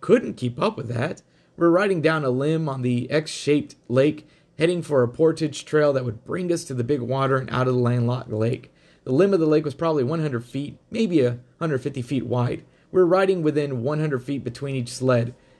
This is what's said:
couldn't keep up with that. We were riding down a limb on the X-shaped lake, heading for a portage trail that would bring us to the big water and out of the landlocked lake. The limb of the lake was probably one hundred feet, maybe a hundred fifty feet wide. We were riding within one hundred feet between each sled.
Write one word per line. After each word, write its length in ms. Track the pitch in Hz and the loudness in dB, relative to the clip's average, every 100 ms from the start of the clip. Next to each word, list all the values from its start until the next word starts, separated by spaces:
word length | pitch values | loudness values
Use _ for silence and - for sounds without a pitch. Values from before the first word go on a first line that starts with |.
couldn't 320 | - 240 - | 4 4 4
keep 260 | - 123 123 | -6 -6 -2
up 180 | 190 220 | -4 -4
with 100 | - | -6
that. 320 | 120 160 - _ _ _ - | -4 -4 -6 _ _ _ 0
We 100 | 170 | 4
were 60 | |
riding 300 | 170 202 180 | 4 2 2
down 240 | 151 160 135 | 2 2 0
a 40 | |
limb 380 | 127 147 160 156 | 0 0 0 -2
on 140 | 131 | -2
the 280 | 123 123 123 | 0 0 0
X-shaped 640 | 147 151 - - 147 143 - - | -2 -2 -4 0 0 0 -12 -2
lake, 400 | 123 147 151 - _ _ - | 2 2 0 -10 _ _ -2
heading 240 | 165 175 | 0 0
for 220 | - 139 | 0 0
a 40 | 120 | 0
portage 580 | 120 160 - 156 - - | 2 2 2 -4 -6 -2
trail 280 | 151 147 | 2 2
that 120 | 135 123 | 2 -2
would 200 | 107 - | -6 -8
bring 260 | 180 180 | -4 -2
us 120 | 170 - | -2 -2
to 80 | |
the 100 | 127 | -4
big 180 | 117 147 | -2 -2
water 360 | 120 135 135 131 | -2 0 2 0
and 120 | 123 | 0
out 160 | 127 127 | 0 0
of 80 | 123 | 2
the 40 | |
landlocked 520 | 120 123 120 127 - | 2 2 0 -2 -4
lake. 420 | 110 113 - - _ _ _ - | -2 -2 -2 -8 _ _ _ -2
The 80 | |
limb 200 | 131 196 | 2 4
of 60 | 185 | 4
the 60 | 156 | 4
lake 200 | 151 151 | 2 0
was 80 | |
probably 300 | 131 165 156 | -2 -2 0
one 160 | 127 165 | 0 -2
hundred 240 | 151 120 | -2 -4
feet, 340 | 120 135 143 - _ | -6 -8 -8 -12 _
maybe 300 | 226 220 165 | -2 2 2
a 180 | 123 120 - - | 2 0 -10 -8
hundred 220 | 165 135 | -4 -2
fifty 200 | 143 131 | -4 -6
feet 240 | 120 135 - | -4 -4 -2
wide. 400 | 123 123 - - _ _ | 0 0 -4 -10 _ _
We 80 | 185 | 2
were 80 | 175 | 4
riding 340 | 185 196 185 | 4 4 2
within 420 | 151 143 143 127 | 0 0 -2 -2
one 160 | 123 151 | -2 -2
hundred 240 | 156 131 | -2 -4
feet 200 | 127 139 | -4 -8
between 320 | 123 120 139 135 | -8 -8 -6 -6
each 140 | 120 | -6
sled. 440 | - 127 120 117 - _ | -2 2 2 2 -6 _